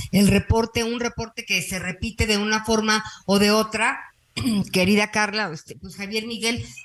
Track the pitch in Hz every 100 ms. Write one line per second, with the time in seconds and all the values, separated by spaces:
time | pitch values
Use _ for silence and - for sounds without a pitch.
0 | - 185 202 196 - 226 233 233 226 233
1 | 233 226 226 - 226 190 156 185 175 180
2 | 226 - 226 208 208 214 214 220 214 214
3 | - - - 196 202 214 214 214 233 -
4 | - _ _ - 262 208 185 185 185 208
5 | 214 214 208 208 202 156 - - 190 180
6 | 196 220 220 226 220 240 - -